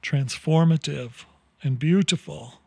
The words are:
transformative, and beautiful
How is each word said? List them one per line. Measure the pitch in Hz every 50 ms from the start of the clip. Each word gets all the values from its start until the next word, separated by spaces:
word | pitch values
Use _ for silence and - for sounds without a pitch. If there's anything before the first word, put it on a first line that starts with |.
transformative, | - - - 139 135 120 - - - 160 160 160 165 165 165 156 - 147 143 135 123 117 117 - - _ _ _ _ _ _ _
and | - 139 131 120
beautiful | 147 160 175 196 185 - 175 147 - - - - 113 123 - _ _